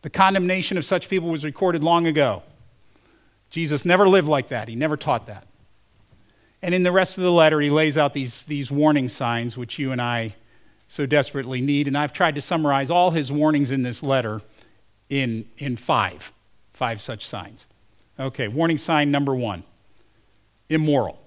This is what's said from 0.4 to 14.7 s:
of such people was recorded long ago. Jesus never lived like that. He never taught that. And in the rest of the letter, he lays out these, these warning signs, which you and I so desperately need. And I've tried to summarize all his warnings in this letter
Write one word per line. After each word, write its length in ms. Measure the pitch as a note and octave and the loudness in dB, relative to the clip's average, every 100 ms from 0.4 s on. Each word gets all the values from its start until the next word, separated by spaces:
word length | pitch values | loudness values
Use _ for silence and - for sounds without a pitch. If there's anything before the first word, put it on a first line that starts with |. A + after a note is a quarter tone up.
| F3+ F#3 - F#3 | 0 -2 -2 -4
of 80 | |
such 240 | D3 F3+ - | -2 -4 -2
people 220 | F#3+ E3+ | -4 -2
was 140 | E3 D3+ | -6 -6
recorded 360 | C#3 F#3+ E3+ | -2 0 2
long 240 | D#3 E3+ E3 | 2 2 2
ago. 360 | D3+ C3+ G2 - _ - _ _ _ _ _ _ _ _ | 2 2 0 -8 _ -20 _ _ _ _ _ _ _ _
Jesus 380 | - D#3+ D3 E3+ | -6 -2 -2 4
never 200 | F3+ G3 | 6 8
lived 220 | F#3+ D3+ | 6 4
like 200 | D3 C3 | 0 0
that. 200 | A#2+ G#2+ | -8 -8
He 60 | A2+ | -4
never 220 | D3+ D3+ | -4 -2
taught 280 | D3+ A#2+ - | -2 -2 -4
that. 180 | G2+ - _ _ _ _ _ _ _ _ _ _ _ | -20 -20 _ _ _ _ _ _ _ _ _ _ _
And 140 | - | -4
in 80 | F3+ | 0
the 100 | F3+ | 2
rest 240 | F3+ F#3 - | 2 0 0
of 80 | |
the 80 | F3+ | 2
letter, 280 | F3 D#3 D#3 | 6 6 6
he 100 | D3 | 2
lays 260 | D3+ D#3 C#3+ | 2 2 2
out 160 | C#3+ | 0
these, 300 | C#3+ B2+ - | -2 -8 -10
these 280 | - D3 C3 | -10 -8 -4
warning 380 | C#3+ D3+ D3 B2+ | 2 4 2 0
signs, 480 | - B2 A#2 A#2+ A#2+ | -4 -4 -2 -4 -8
which 220 | A#2 - | -12 -8
you 140 | C3+ | -6
and 80 | B2+ | -4
I 340 | A#2+ A#2+ A2+ - _ _ - _ _ | -2 -4 -6 -10 _ _ -20 _ _
so 180 | - C#3 | -6 0
desperately 540 | D3 C3 C#3 B2 B2+ | 2 2 -6 -6 -4
need. 260 | C3+ C#3+ C#3+ | 0 0 0
And 100 | C#3 | -2
I've 160 | D3 | -2
tried 220 | - E3+ | 0 0
to 60 | D3 | 0
summarize 500 | - E3+ D3+ C#3 C3+ | -2 0 2 2 2
all 200 | F3 F3+ | 2 2
his 200 | E3 C3 | 2 -2
warnings 400 | D3 D3+ D3 C#3 | 0 2 2 0
in 120 | C3+ | -2
this 200 | B2 A#2+ | -4 -4
letter 400 | C#3+ C3+ A2+ G#2+ - _ - | 0 0 0 -6 -12 _ -20